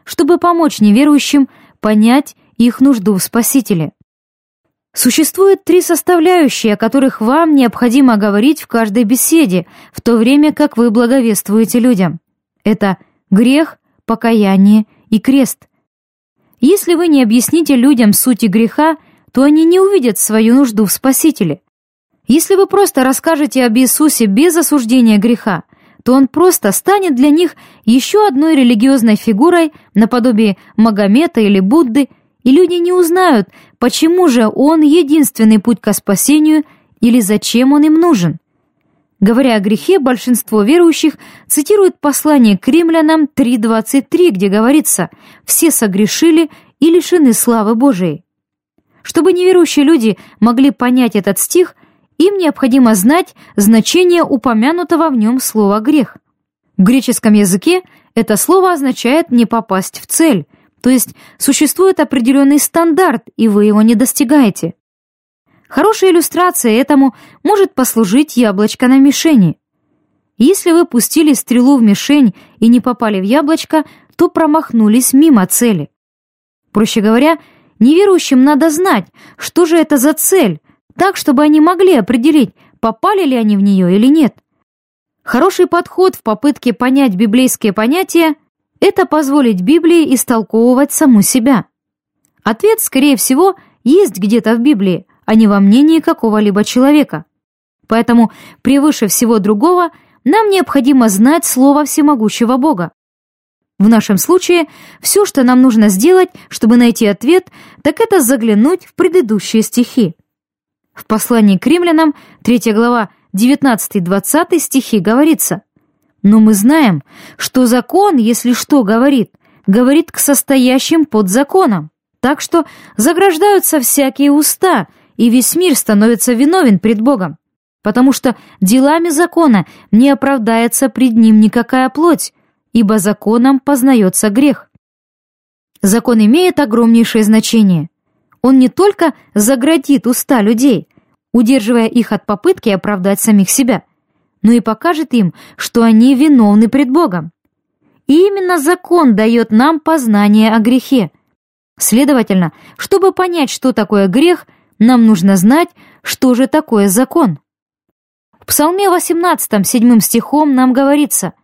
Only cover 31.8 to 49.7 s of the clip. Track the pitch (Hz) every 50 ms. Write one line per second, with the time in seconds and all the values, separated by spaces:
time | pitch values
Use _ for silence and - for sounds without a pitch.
31.8 | 320 240 220 285 269 - _ _ _ _ _ _ - 240 262 349 359 330 359 349
32.8 | 339 349 359 359 359 311 349 370 370 349 269 214 190 - _ _ _ _ _ -
33.8 | 240 247 - - 302 320 349 370 359 311 233 254 220 214 - - 262 302 330 320
34.8 | 302 285 302 359 320 269 294 320 277 - - - 226 220 220 208 - 240 233 -
35.8 | - 214 202 - - - 202 185 - - 294 311 302 311 311 311 294 - _ _
36.8 | _ _ _ _ - 240 233 254 208 180 214 208 - - - 233 254 269 294 294
37.8 | 302 311 311 320 339 349 311 196 175 160 151 - _ _ _ _ _ _ _ _
38.8 | _ _ _ _ _ _ _ - 202 208 233 247 277 254 226 214 185 208 214 -
39.8 | - - 381 370 262 262 247 196 - 254 247 208 - - 220 214 202 220 311 349
40.8 | 349 339 302 - - 302 - - - - - - _ - - 311 294 - 415 403
41.8 | 392 339 - _ - 294 269 - - 302 302 277 233 214 202 180 - 262 240 330
42.8 | 339 330 330 330 311 311 320 320 294 - _ - - 240 247 220 214 226 226 220
43.8 | 220 - - 277 - - - 339 359 339 208 180 202 196 190 214 220 247 285 311
44.8 | - - - - 170 - _ _ _ - - _ _ - - - 339 320 - -
45.8 | 233 208 180 190 214 - - - 311 339 311 330 330 302 - - _ _ _ -
46.8 | 277 330 330 359 320 - 349 359 294 247 220 - - 240 233 226 208 208 233 226
47.8 | 262 285 233 175 185 165 147 - _ _ _ _ _ _ _ _ _ _ _ _
48.8 | _ _ _ _ - - - 339 302 381 349 359 359 370 370 359 330 -